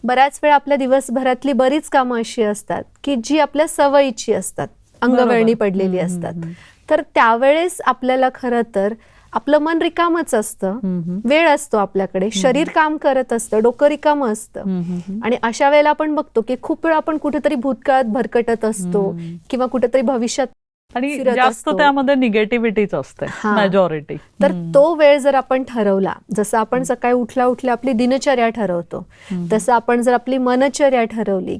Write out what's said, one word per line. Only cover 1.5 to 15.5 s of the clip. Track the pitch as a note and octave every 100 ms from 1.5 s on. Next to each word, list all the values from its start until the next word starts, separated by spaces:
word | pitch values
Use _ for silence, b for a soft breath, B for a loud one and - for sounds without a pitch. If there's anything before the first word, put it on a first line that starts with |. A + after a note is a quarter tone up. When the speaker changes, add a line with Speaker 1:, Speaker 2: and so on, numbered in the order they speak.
Speaker 1:
बरीच | B3 C4 D4 D4+
कामं | D4 B3+ A#3+
अशी | A3+ -
असतात | G#3+ G#3 - E3+ - _
की | - C#4
जी | A3+ D4+
आपल्या | C#4+ C#4+ D#4
सवयीची | - C#4+ C#4 C#4 A#3 -
असतात, | G3 F#3+ - C#3+ _ _ _
अंगवळणी | A#3+ B3 B3 A#3 A3+
Speaker 2:
बरोबर. | A3+ G#3
Speaker 1:
पडलेली | F#3+ F#3+ F3+
Speaker 2:
हम्म, | E3+ F3+
Speaker 1:
असतात. | E3+
Speaker 2:
हम्म, | E3+
हम्म. | E3 E3+ B B -
Speaker 1:
तर | D#4 D#4 -
त्यावेळेस | A#3+ A#3 C4+ D4+ F4 - -
आपल्याला | B3 B3+ B3+ B3+ C4
खरं | B3 A#3 A#3 G#3
तर | G3 A3+ b b b
आपलं | - - D4
मन | D4+ E4
रिकामच | E4+ E4 F4 E4+ D#4+ A#3
असतं, | G#3 - F#3+
Speaker 2:
हम्म. | G#3+ G3 F3+ E3+ F#3 A#3
Speaker 1:
वेळ | D4 E4
असतो | D4 - A3
आपल्याकडे, | G3 G3 F#3+ F#3+ G3
Speaker 2:
हम्म. | G#3
Speaker 1:
शरीर | A3 B3+ D#4+
काम | E4+ D#4 D4+
करत | D4+ C4 B3+
असतं, | A#3 - G#3+
डोकं | A3 A#3+ D4
रिकामं | D4 D4+ D4 C4
असतं. | G#3+ - -
Speaker 2:
हम्म, | G3+ F#3
हम्म, | E3+ F3+
हम्म. | F3 G3
Speaker 1:
आणि | A3+ A#3+
अशा | A3+